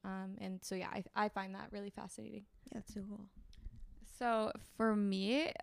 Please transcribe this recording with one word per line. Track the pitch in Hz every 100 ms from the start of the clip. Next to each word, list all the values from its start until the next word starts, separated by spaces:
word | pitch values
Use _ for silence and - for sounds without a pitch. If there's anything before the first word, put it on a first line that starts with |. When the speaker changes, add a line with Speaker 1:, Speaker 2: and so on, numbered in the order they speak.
Speaker 1:
Um, | 190 190 190 196
and | 190 185
so, | -
yeah, | 185 -
I, | - -
I | - 214
find | 202 190
that | 190 -
really | 208 202
fascinating. | 214 196 - 220 214 208 - -
Speaker 2:
Yeah, | 226
that's | -
so | 208
cool. | 196 208 202 - - - - - - - - -
Speaker 3:
So | 247 220 220 - - -
for | 226 208
me, | 202 190 196 269 320 -